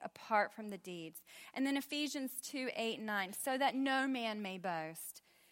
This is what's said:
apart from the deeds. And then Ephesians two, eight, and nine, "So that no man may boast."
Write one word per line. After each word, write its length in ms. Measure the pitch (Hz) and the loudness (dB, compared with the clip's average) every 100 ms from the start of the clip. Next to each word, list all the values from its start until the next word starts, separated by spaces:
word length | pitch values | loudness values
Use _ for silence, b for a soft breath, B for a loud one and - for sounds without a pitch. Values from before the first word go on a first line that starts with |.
apart 500 | - - - 214 196 | -8 -12 4 4 4
from 160 | - 214 | 0 -8
the 80 | 190 | -8
deeds. 460 | 185 175 160 - B B B - | -8 -8 -8 -12 B B B 0
And 100 | 269 | 2
then 120 | 277 | 2
Ephesians 560 | - 294 294 294 262 - | 0 -2 -2 -2 -4 -6
two, 260 | - 277 254 - | -6 -2 -2 0
eight, 240 | 226 220 | -2 -2
and 80 | 214 | 0
nine, 260 | 202 185 | 0 0
"So 240 | 208 277 262 | -2 0 4
that 160 | 277 | 4
no 340 | 262 269 269 269 | 4 4 4 4
man 360 | 254 226 214 | 2 0 -2
may 160 | 196 185 | -4 -2
boast." 640 | 185 165 160 160 - - b b b | -2 -2 -2 -6 -12 -14 b b b